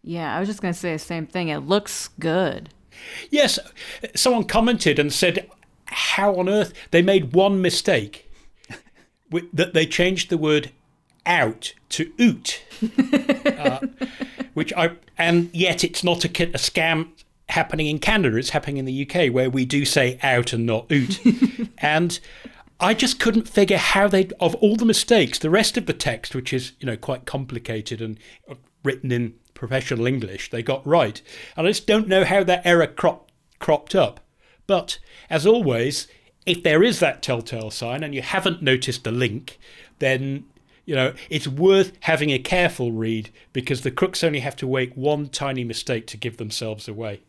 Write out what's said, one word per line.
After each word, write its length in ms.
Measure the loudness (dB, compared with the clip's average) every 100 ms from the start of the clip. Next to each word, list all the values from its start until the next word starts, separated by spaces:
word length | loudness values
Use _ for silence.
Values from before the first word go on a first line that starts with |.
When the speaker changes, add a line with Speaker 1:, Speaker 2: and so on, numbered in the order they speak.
Speaker 1:
Yeah, 340 | -10 -8 -6 -4
I 20 |
was 100 | -4
just 140 | -4
gonna 100 | -6
say 200 | -4 -6
the 80 | -8
same 260 | -8 -10 -6
thing. 220 | -6 -4
It 180 | -6 0
looks 420 | 0 0 -10 -10 -6
good. 480 | -2 0 0 -4 -14 _ _ -20 -18 -16 -4
Speaker 2:
Yes, 300 | 2 2 0 -6 -18 -16 -14 -10
someone 300 | 0 2 2
commented 540 | 2 2 2 2 2 2
and 140 | 2
said, 380 | 2 0 0 -8 _ _ _
"How 500 | -12 -6 -2 2 2 2
on 120 | 2
earth?" 240 | 2 0 -6 2
They 100 | 4
made 320 | 6 4 4
one 260 | 4 4 4
mistake, 680 | 2 0 0 0 -2 -14 -20 -20 -20 _ _ -20
<laughs> 480 | _ _ _ _ _
wi-, 200 | -8 -4
that 220 | -2 0
they 100 | 2
changed 460 | 0 2 2 0 -2
the 80 | 0
word 320 | 2 2 0 _ _ _ _ _ -2
out 480 | 2 0 -2 -12 -14 _
to 200 | -6 -6 4
oot, 440 | 4 4 -6 -10 -14 -8
<laughs> 680 | -2 0 2 0 0 0 0
uh, 340 | -2 -4 -4 -8 -10 -12 -10 -14 -12 -8
which 180 | -6 -4
I, 180 | -2 -2 -4 _ -2
and 320 | 2 2 2
yet 320 | 0 0 0
it's 180 | -2 -2
not 220 | -2 0
a 40 | -2
ki-, 160 | -2
a 80 | -4
scam 580 | -2 -2 0 0 0 -4 _ _ _ -4
happening 360 | -2 -2 -2 -2
in 120 | 0
Canada. 400 | 2 2 2 0
It's 120 | -2
happening 280 | -4 -4 -6
in 80 | -4
the 80 |
U 100 | -6
K, 240 | -4 0 2
where 220 | 2 0
we 160 | 0 0
do 180 | 0
say 340 | 2 2 2 0
out 320 | 2 2 0
and 100 | -2
not 260 | 0 -2 0
oot. 300 | 0 0 2 2 4 0
<laughs> 280 | 0 -10 -2
And 400 | 0 2 0 -2 -12 -20 -20 -20 -20 _
I 140 | 0
just 260 | 2 0 2
couldn't 260 | 2 2 2
figure 300 | 2 4 2
how 320 | 2 4 4
they, 220 | 4 2 0
of 140 | 0
all 220 | 4 4 4
the 100 | 4
mistakes, 520 | 2 4 4 4 0
the 120 | 2
rest 260 | 2 2 0
of 80 |
the 80 | -4
text, 420 | -4 -4 -4 -6
which 200 | -8 -4
is, 180 | -6 -6 _
you 60 | -8
know, 100 | -6
quite 300 | -6 -8 -6
complicated 720 | -8 -8 -10 -8 -8 -8 -8
and, 180 | -8 -10 -18 -20 _
uh, 40 | -20 _ _
written 300 | -4 -4 -2
in 220 | -2 -2 -8 _
professional 520 | -14 -4 -4 -2 -2 0
English, 440 | -2 -6 -10 -10
they 120 | -6
got 240 | -4 -4 2
right. 360 | 2 2 -4 -18 -20 -14 -2
And 100 | -2
I 40 |
just 160 | 0 2
don't 220 | 2 4
know 160 | 2
how 200 | 4 2
that 180 | 4 2 4
error 200 | 4 4
crop-, 440 | 2 0 0 _ _ _ _
cropped 360 | 0 0 2
up. 260 | 2 2 -2 _ _ _ _ -2
But, 320 | -2 -2 -12 -12 -20 -6
as 160 | 0 4
always, 600 | 4 2 0 -2 -4 -10 _ _ _
if 180 | -4 0
there 200 | 2 4
is 160 | 4 4
that 220 | 0 0
telltale 480 | -4 -4 -4 -10 -8
sign 320 | -8 -6 -6
and 120 | -6
you 80 | -8
haven't 400 | -4 -2 -2 0
noticed 420 | 2 2 0 -6
the 80 | -4
link, 460 | -2 -2 -4 -12 -20 -20 -20 -20 _
then, 460 | 0 0 -2 -8 -10 _ _ _
you 100 | -4
know, 200 | 0 0 -2 -8
it's 180 | -6 -4
worth 440 | 2 6 6 4 -2
having 300 | -2 0 0
a 80 | -2
careful 540 | 0 0 0 0 -4
read, 380 | -2 -2 -4 -6 _ _
because 300 | -8 -4 -4
the 80 | -4
crooks 320 | -2 -2 0
only 180 | -2 -2
have 160 | -6 -8
to 100 | -4
make 280 | -2 -2
one 340 | -2 -2 0 -4
tiny 360 | -6 -4 -4
mistake 420 | -6 -6 -4 -6 -6
to 80 | -10
give 200 | -10 -8
themselves 520 | -10 -8 -8 -10 -12
away. 320 | -10 -10 -12